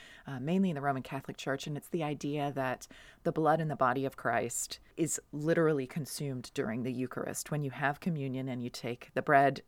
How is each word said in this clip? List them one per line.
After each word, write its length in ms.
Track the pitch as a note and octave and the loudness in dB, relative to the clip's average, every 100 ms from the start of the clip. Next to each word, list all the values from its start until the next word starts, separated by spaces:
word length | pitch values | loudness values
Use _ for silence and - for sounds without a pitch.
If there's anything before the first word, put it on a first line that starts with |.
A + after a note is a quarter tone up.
| - - - | -20 -18 -10
uh, 120 | C3+ | -6
mainly 300 | C#3 F#3+ F#3+ | 0 2 2
in 40 | |
the 60 | C#3+ | 2
Roman 220 | C#3+ C3 | 0 0
Catholic 340 | - C3+ - - | -2 -8 -8 -8
Church, 300 | - C#3 - | -4 -4 -4
and 100 | D3 | -8
it's 120 | - | -4
the 160 | F3 | -2
idea 480 | D3+ C#3+ D3 D3 C#3+ | -2 -2 -2 0 -2
that 320 | C3+ C3 B2 - - - - | 0 -2 -2 -8 -20 -20 -4
the 80 | E3+ | -2
blood 280 | D#3 D#3 D#3+ | 2 4 4
and 100 | D#3 | 2
the 60 | C#3+ | 2
body 300 | B2+ C3 C3+ | 2 4 -2
of 100 | - | -2
Christ 600 | A#2+ A#2 A#2 - - - - - | 0 0 0 -4 -8 -10 -12 -2
is 240 | E3 - - | -2 -2 -6
literally 540 | C#3+ D3+ E3+ D#3+ D3 C3 | -4 2 4 4 4 0
consumed 640 | E3+ C3 - C#3+ B2+ - | -6 -6 -6 -4 -6 -6
during 300 | - B2+ A#2 | -4 -2 -2
the 80 | B2 | -2
Eucharist. 580 | B2 B2+ - - - - | -2 -4 -4 -6 -6 -4
When 120 | D3+ | -2
you 60 | C#3+ | -2
have 300 | C3 C#3 D3 | -2 -2 -2
communion 480 | F#3+ D#3 C3+ B2+ C3 | -2 -2 -2 -4 -4
and 140 | B2 | -4
you 80 | A#2+ | -6
take 400 | - A#2+ B2 - | -6 -8 -8 -6
the 60 | B2+ | -4
bread 400 | C#3 C#3 C#3 C#3 | 6 8 8 4